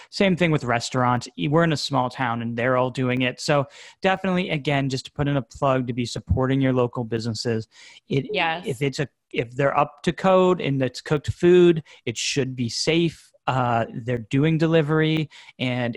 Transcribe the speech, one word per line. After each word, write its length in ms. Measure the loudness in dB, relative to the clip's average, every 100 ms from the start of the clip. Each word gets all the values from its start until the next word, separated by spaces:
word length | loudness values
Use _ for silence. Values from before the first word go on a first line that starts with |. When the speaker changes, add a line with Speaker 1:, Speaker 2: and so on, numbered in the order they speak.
| -10
Speaker 1:
Same 260 | 0 0 2
thing 140 | 2
with 140 | 0
restaurants. 640 | 0 -2 -2 0 2 0 -2 -6
E-, 100 | 0
we're 160 | 2
in 80 | 2
a 40 | 0
small 340 | -2 -2 -2
town 320 | -2 -2 -2
and 140 | -4 -2
they're 180 | 0 0
all 140 | 0
doing 320 | -2 -2 0
it. 180 | -2 -2
So 260 | 0 0 -2 -8 -20 -4
definitely, 480 | -2 0 0 -2 -2
again, 380 | -4 -2 0 0
just 160 | -4 -6
to 60 |
put 160 | -4 -2
in 80 | -2
a 60 |
plug 440 | -4 -2 0 0 0
to 60 |
be 100 | -4
supporting 560 | -6 -6 -2 0 2 2
your 120 | 2
local 300 | 2 0 -2
businesses. 640 | -6 -4 -4 -4 -2 -4 -4 -14 -20 -20 -6
It, 180 | -4 -2
Speaker 2:
Yes. 320 | -2 -2 -2 -6
Speaker 1:
if 160 | -4
it's 160 | -4 -4
a, 100 | -6 _ _
if 180 | -6 -6
they're 220 | -2 0 2
up 260 | -2 -2
to 100 | -4
code 480 | 0 4 6 4 2
and 220 | 0 0
it's 180 | -2 -4
cooked 280 | -4 -2 -2
food, 500 | 0 6 8 6 4 -2 -12
it 140 | -8 -6
should 360 | -4 -2 -2 -2
be 120 | -6
safe. 600 | -4 0 2 2 -2 -14 _ -4
Uh, 400 | 0 2 0 0 -6
they're 140 | -6 -6
doing 400 | -2 0 2 2
delivery, 720 | 2 2 2 2 2 0 -4 -10 -20 -6
and 380 | -4 -2 -4